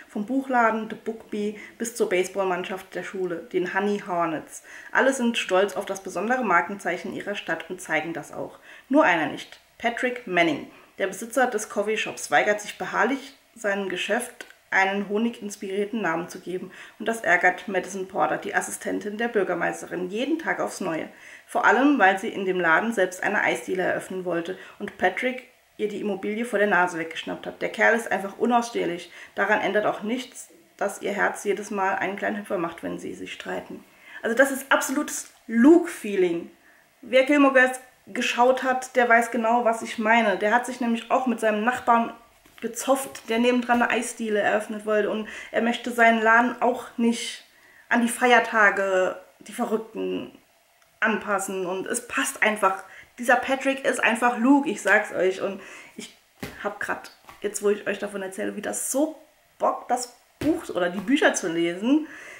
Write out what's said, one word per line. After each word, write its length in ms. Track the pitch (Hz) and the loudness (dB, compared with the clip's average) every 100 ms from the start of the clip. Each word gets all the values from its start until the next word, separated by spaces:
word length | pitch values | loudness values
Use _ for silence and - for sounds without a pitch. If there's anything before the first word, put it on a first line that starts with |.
| - | -10
Vom 160 | 220 202 | -8 -2
Buchladen, 640 | 269 269 247 226 220 214 | -2 0 4 4 2 -4
The 60 | 208 | -8
Book 340 | - 226 - | -8 -10 -8
Bee 300 | 214 208 208 - - | -4 -4 -6 -12 -8
bis 180 | 226 - | -8 -2
zur 140 | 208 | 0
Baseballmannschaft 880 | 180 185 202 190 180 185 190 - 175 | 2 0 -2 -2 -2 -4 -8 -10 -10
der 80 | |
Schule, 440 | - 190 180 170 - | -8 -4 -4 -4 -4
den 220 | 180 175 190 | -2 -2 0
Honey 260 | 202 208 196 | 0 -2 -2
Hornets. 560 | 175 165 156 - - - - - | -2 0 -2 -8 -16 -18 -20 -4
Alle 220 | - 262 | 2 2
sind 240 | 262 233 233 | 2 0 0
stolz 380 | - 185 202 196 | 2 2 2 0
auf 100 | 202 | -6
das 160 | 190 | -8
besondere 420 | 185 175 214 254 | -8 -4 -2 0
Markenzeichen 680 | 220 - - 196 185 180 196 | 2 2 2 -4 -4 -4 -6
ihrer 220 | - - 202 | -8 -8 -8
Stadt 340 | - 165 - | -6 -6 -6
und 100 | 185 | -10
zeigen 340 | - 156 165 | -4 -4 -2
das 200 | 147 151 | -6 -10
auch. 240 | - - - - - - | -10 -10 -12 -20 -20 2
Nur 140 | 277 | 4
einer 240 | 302 165 151 | 6 4 0
nicht. 320 | - - - _ - | -4 -12 -18 _ -6
Patrick 480 | 233 233 247 247 - | -4 -2 -2 -4 -2
Manning, 460 | 175 165 139 123 - - - | 2 2 0 -6 -18 -16 -6
der 80 | 190 | -6
Besitzer 400 | 185 226 277 247 | -6 -4 0 0
des 240 | 214 - | 0 -4
Coffeeshops, 640 | 214 208 214 - - - | -4 -2 -2 -4 -8 0
weigert 300 | 147 185 208 | 2 2 0
sich 180 | - - | -4 -10
beharrlich, 580 | 185 180 220 269 - - _ | -4 0 0 0 -6 -20 _
seinem 340 | - 202 196 190 | -8 -4 -2 -2
Geschäft 600 | 185 - 220 233 - - - _ | -4 -2 -2 -4 -12 -20 -20 _
einen 360 | 190 196 202 190 | 0 2 0 -2
honiginspirierten 920 | 208 233 233 202 - 196 190 202 226 | 0 -2 -4 -10 -10 -6 -4 -4 -2
Namen 280 | 175 165 175 | -2 -2 -6
zu 100 | 185 | -10
geben. 320 | 180 185 185 - - - | -8 -8 -8 -14 -20 -8
Und 100 | 220 | -4
das 140 | 226 | -2
ärgert 460 | - 175 185 180 - | 2 4 4 2 -2
Madison 400 | 185 185 196 185 | -4 -4 -6 -6
Porter, 300 | 196 165 170 | -2 0 0
die 180 | - 185 | -2 -2
Assistentin 640 | 190 - 208 185 208 208 | -2 -6 -6 -6 -6 -4
der 100 | 233 | -2
Bürgermeisterin, 840 | 220 185 170 170 170 160 175 180 | 0 0 0 -2 -4 -8 -6 -6
jeden 300 | 208 277 320 | -4 -2 -2
Tag 200 | 202 180 | -2 -2
aufs 220 | 202 - | -4 -4
Neue. 280 | 185 160 - - - - - | -6 -4 -8 -14 -20 -20 -6
Vor 200 | - - | 0 4
allem, 340 | 220 285 269 | 6 4 6
weil 180 | 190 196 | 4 4
sie 120 | 226 | -2
in 160 | - 190 | -4 -2
dem 140 | 180 | 0
Laden 320 | 165 165 220 | 2 2 2
selbst 320 | 220 185 - | 0 0 -2
eine 180 | - 208 | -2 0
Eisdiele 420 | - 160 - 185 | 0 -2 -4 -2
eröffnen 420 | 175 - - 185 180 | -2 -2 -6 -8 -4
wollte 320 | 170 170 185 - - | -4 -4 -10 -14 -12
und 180 | 202 - | -12 -2
Patrick 520 | 185 185 254 247 - _ _ - | -2 0 -4 -6 -12 _ _ -6
ihr 100 | 208 | -6
die 140 | 202 | -4
Immobilie 440 | 202 190 202 214 233 | -4 -4 -4 -4 -2
vor 140 | 196 | 0
der 80 | 208 | 2
Nase 320 | 180 180 165 | 4 2 0
weggeschnappt 460 | 165 - - 160 180 | -8 -10 -10 -10 -10
hat. 160 | - | -8
Der 80 | - | -6
Kerl 260 | - 214 226 | 0 2 2
ist 160 | - | 0
einfach 260 | 196 196 - | -4 -4 -2
unausstehlich. 720 | 233 240 233 196 170 170 - - - - | 2 2 2 -2 -2 -4 -10 -18 -10 -2
Daran 260 | 196 214 | 0 2
ändert 240 | 185 208 151 | 2 2 0
auch 180 | - | -2
nichts, 460 | 208 262 - - - - _ - | -4 -4 -6 -14 -20 -20 _ -6
dass 240 | 202 - | -6 -4
ihr 100 | - | -4
Herz 320 | 196 185 - | 0 -2 0
jedes 280 | 202 196 202 | -2 -4 -4
Mal 240 | 208 190 - | -2 -2 0
einen 200 | 180 202 | -2 -4
kleinen 220 | 202 208 | -4 -4
Hüpfer 200 | 202 196 | -4 -4
macht, 260 | 165 - | -4 -6
wenn 160 | 180 175 | -8 -8
sie 140 | 190 | -10
sich 200 | 185 180 | -12 -12
streiten. 500 | - 190 185 - - - _ - - | -12 -8 -8 -10 -14 -18 _ -20 -8
Also 140 | 220 233 | 0 4
das 160 | 277 | 4
ist 200 | 262 - | 2 0
absolutes 600 | 302 - 269 302 - - _ - | 0 2 -2 -2 -6 -10 _ -2
Luke-Feeling. 1040 | 233 269 339 - - 214 196 180 170 - - _ _ _ _ | 6 10 10 6 -4 -4 2 2 0 -6 -14 _ _ _ _
Wer 220 | 240 254 | 0 4
Gilmore 300 | 262 294 277 | 6 6 6
Girls 260 | 254 254 254 - _ - | 6 4 2 -12 _ -10
geschaut 560 | 214 240 233 247 254 | -4 -2 4 4 4
hat, 320 | 262 254 - 254 | 2 -2 0 2
der 120 | 240 | 6
weiß 220 | 233 233 | 6 4
genau, 340 | 240 226 240 220 | 0 2 4 2
was 160 | 233 | 0
ich 160 | 233 - | -2 -2
meine. 400 | 214 233 214 185 | 4 4 4 2
Der 160 | 208 | 2
hat 120 | 240 240 | 2 0
sich 140 | 240 | -4
nämlich 300 | 233 226 - | -2 -2 0
auch 160 | 254 262 | 0 2
mit 140 | 226 | 0
seinem 240 | 220 208 | 0 2
Nachbarn 500 | 226 247 - 233 233 - - _ _ - | 0 0 2 2 2 -6 -20 _ _ -10
gezofft, 640 | 226 - - 269 - - - | -8 -4 0 0 0 -10 -4
der 100 | 226 | 0
nebendran 420 | 240 247 240 240 | 2 2 2 2
eine 100 | - | 2
Eisdiele 480 | 226 233 - 226 208 | 0 -2 -6 -2 0
eröffnet 460 | - 208 214 214 214 | 2 0 -2 -6 0
wollte. 240 | 214 202 | 2 2
Und 180 | 214 214 - - | -2 -6 -12 -6
er 100 | - | 0
möchte 300 | 233 233 254 | 0 0 -2
seinen 300 | 240 226 226 | 4 6 6
Laden 400 | 220 233 247 - | 6 6 4 2
auch 260 | 240 247 - - | 0 0 -6 0
nicht 480 | 226 233 - - - _ _ - - | 2 2 -4 -10 -16 _ _ -20 -2
an 120 | 240 | 2
die 60 | 233 | 2
Feiertage, 1120 | - 247 233 226 226 202 196 196 185 - - - _ | 2 4 6 4 4 6 4 2 2 2 -2 -12 _
die 120 | - | -12
Verrückten, 800 | - 214 220 - 190 185 180 - - _ _ _ _ _ _ | -6 -2 -2 -4 -6 -4 -4 -8 -14 _ _ _ _ _ _
anpassen. 640 | 220 196 208 196 196 190 175 | 0 0 0 -2 -2 -4 -4
Und 180 | 190 - | -4 -4
es 220 | 233 - | -6 -4
passt 340 | 262 269 - | -4 -4 -4
einfach. 420 | 214 208 190 190 - - - - | -4 0 0 0 -8 -20 -20 -4
Dieser 160 | 240 240 | 2 2
Patrick 500 | - 262 269 269 - | 2 0 0 0 -2
ist 140 | 254 | 0
einfach 340 | 208 226 240 226 | 0 2 0 2
Luke, 320 | 247 277 - | 4 4 2
ich 120 | 208 | -2
sag's 300 | 190 214 - | 2 2 2
euch. 300 | - 185 185 | 0 0 0
Und 200 | 196 196 - - - - | -4 -6 -12 -20 -20 -18
ich 220 | - - _ _ - - | -18 -20 _ _ -16 -10
hab 160 | 208 - | -8 -6
grad, 320 | - - - - - - | -6 -8 -10 -20 -20 -10
jetzt 200 | 208 202 | -8 -2
wo 80 | 202 | 0
ich 160 | 208 - | 0 -2
euch 140 | 202 | -4
davon 240 | 202 202 | -6 -8
erzähle, 320 | 190 202 202 202 | -8 -6 -6 -6
wieder 180 | 208 | -6
so 480 | 208 - 262 311 - - _ _ - | -6 -2 0 0 -2 -18 _ _ -2
Bock, 280 | 214 - - | 0 0 -2
das 280 | 247 - - _ _ | -2 -4 -14 _ _
Buch 280 | 285 339 - | 0 0 -2
oder 200 | 180 180 | -2 -2
die 100 | 196 | -2
Bücher 340 | 185 302 311 | 0 4 4
zu 140 | - 185 | 2 0
lesen. 600 | 165 170 180 226 302 302 - - - | 0 0 0 2 2 2 -8 -18 -20